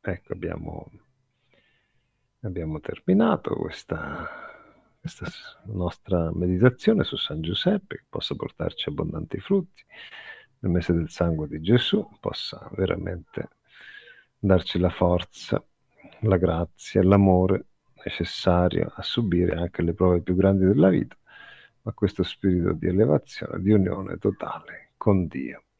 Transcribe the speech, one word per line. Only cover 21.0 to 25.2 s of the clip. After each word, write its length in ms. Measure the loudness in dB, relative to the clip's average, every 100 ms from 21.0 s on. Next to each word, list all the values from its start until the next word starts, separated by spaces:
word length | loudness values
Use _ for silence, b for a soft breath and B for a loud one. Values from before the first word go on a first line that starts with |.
| -2 -10 B B B B B _
ma 100 | -12
questo 300 | -2 -2 0
spirito 500 | -4 0 0 2 0
di 140 | 0 0
elevazione, 760 | 2 4 4 0 -14 -10 -2
di 120 | 4
unione 460 | 4 4 -2 -8 -2
totale 760 | -4 -2 -10 -10 -14 -20 _ _
con 300 | 2 4